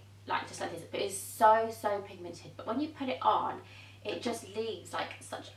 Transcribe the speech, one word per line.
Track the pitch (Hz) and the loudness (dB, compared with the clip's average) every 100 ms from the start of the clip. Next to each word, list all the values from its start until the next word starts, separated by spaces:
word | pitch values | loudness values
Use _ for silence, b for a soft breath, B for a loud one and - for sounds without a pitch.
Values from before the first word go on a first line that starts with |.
| - - - | -16 -14 -4
like, | - - | -4 -4
just | - | -6
like | - | -6
this, | 165 - | -6 -6
but | - | -2
it's | 202 - | -2 -2
so, | - - 220 220 226 220 | -8 8 10 10 6 0
so | 214 202 196 | 0 0 -4
pigmented. | 180 175 - 151 - | -10 -10 -10 -12 -8
But | - | -4
when | 247 | -2
you | 311 | -2
put | - 262 | -2 -4
it | - | 2
on, | 220 - - - B B B B - | 4 4 4 -4 B B B B -4
it | - | -2
just | 240 226 196 208 | -2 -4 -4 -4
leaves, | 226 190 - | -4 -4 -6
like, | - - - | -6 -6 -8
such | - - - | -10 -10 -6